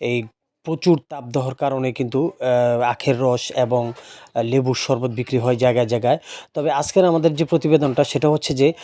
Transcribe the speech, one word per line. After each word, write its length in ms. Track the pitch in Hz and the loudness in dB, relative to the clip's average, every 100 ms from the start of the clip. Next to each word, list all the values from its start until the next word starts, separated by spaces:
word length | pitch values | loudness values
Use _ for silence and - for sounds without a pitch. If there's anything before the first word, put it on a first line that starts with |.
এই 220 | 120 123 113 _ _ _ | -4 -4 -6 _ _ _
প্রচুর 360 | 160 160 180 156 - | -8 -2 2 2 0
তাপদাহর 460 | 147 123 135 131 | -14 -6 -4 -4
কারণে 380 | 127 139 135 131 | -4 -2 -2 -4
কিন্তু, 340 | 113 123 131 170 | -4 -4 -2 -4
আহ, 560 | - 123 123 120 120 | -4 0 2 2 2
আখের 380 | 120 117 139 120 | 0 0 -2 0
রস 320 | 131 123 - 131 | 0 0 -2 -2
এবং, 360 | 117 123 117 | 0 0 -2
আহ, 500 | 120 - - - 117 | -8 -18 -20 -8 -4
লেবুর 320 | 117 135 127 | 0 0 0
শরবত 360 | 123 - 120 127 | -2 -2 -2 -2
বিক্রি 280 | 117 117 127 | -6 -4 -2
হয় 180 | 123 117 | 0 2
জায়গায় 300 | 127 120 113 | 2 2 0
জায়গায়। 320 | 117 120 156 - - - | 0 0 0 -4 -18 -10
তবে 160 | 151 151 | -6 -2
আজকের 340 | 139 143 196 | -2 0 2
আমাদের 300 | 180 165 160 | 4 4 2
যে 100 | 147 | 0
প্রতিবেদনটা, 600 | 156 160 151 156 143 127 | 0 0 4 4 4 0
সেটা 240 | 143 127 151 | 0 2 2
হচ্ছে 260 | 151 - | 2 -2
যে 180 | 135 143 - | 2 2 0